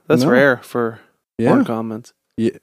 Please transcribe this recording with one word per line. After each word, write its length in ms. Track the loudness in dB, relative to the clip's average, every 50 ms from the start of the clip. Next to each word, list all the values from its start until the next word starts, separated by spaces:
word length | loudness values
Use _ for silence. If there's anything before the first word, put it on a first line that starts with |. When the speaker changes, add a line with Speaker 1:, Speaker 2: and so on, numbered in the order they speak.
| _ -2
Speaker 1:
That's 160 | 0 0 2
Speaker 2:
No. 60 | 2
Speaker 1:
rare 280 | 4 4 4 4 2 0 -4
for 360 | -8 -6 -4 -4 -4 -6 -10 -16 _ _ _ _ _ _ -2
Speaker 2:
Yeah. 120 | 0 2
Speaker 1:
porn 160 | 2 2 0
comments. 480 | -2 -4 -6 -8 -8 -10 -12 -14 -18 _ _ _ _ _ -4
Speaker 2:
Y-, 140 | -4 -4 -4 -6